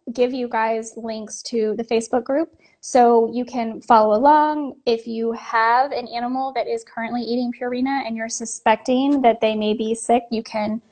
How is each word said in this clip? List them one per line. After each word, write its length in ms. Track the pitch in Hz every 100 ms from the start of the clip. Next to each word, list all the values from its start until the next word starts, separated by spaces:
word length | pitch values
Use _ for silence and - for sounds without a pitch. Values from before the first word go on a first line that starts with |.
| -
give 200 | 240 247
you 140 | 262 240
guys 460 | 233 220 226 226 -
links 460 | 226 220 214 -
to 320 | - 233 214 202
the 60 |
Facebook 400 | 226 226 226 254
group 320 | 233 277 320 _ _ _
so 500 | - 254 240 233 226
you 140 | 226 247
can 340 | 240 226 214
follow 380 | - 233 214 214
along. 560 | 277 302 302 302 285 - -
If 180 | 226 233
you 280 | 226 226
have 580 | 226 - 233 226 240 277
an 160 | 240 247
animal 440 | 233 240 262 269
that 140 | 254 220
is 160 | 233
currently 380 | - - 226 240
eating 320 | 226 240 247
Purina 540 | 240 247 247 262 269 233
and 100 | 226
you're 100 | 226
suspecting 960 | - 226 - - 220 - 254 269 285
that 180 | 247 226
they 160 | 220 220
may 200 | 214 214
be 180 | 220
sick, 300 | 233 - 240 240
you 100 | 220
can 400 | 226 220 208 220 -